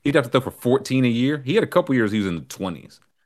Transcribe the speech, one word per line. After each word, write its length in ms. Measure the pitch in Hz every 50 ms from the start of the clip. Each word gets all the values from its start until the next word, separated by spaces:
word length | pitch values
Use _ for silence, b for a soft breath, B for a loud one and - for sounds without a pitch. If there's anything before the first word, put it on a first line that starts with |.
| -
he'd 100 | 143 143
have 100 | 151 127
to 40 | 123
throw 120 | - 127
for 100 | 127 92
fourteen 520 | - - - 123 131 131 - - 131 131 127
a 40 | 123
year. 300 | 113 117 127 139 151 143 131
He 120 | 131 180
had 80 | 220 160
a 40 |
couple 280 | - - 180 175 - 135
years 160 | 123 113 101
he 80 | 107 107
was 80 | 98
in 80 | 95 85
the 60 | 80
twenties. 580 | 69 - - - 95 92 85 60 - - - - _ _ _ _ _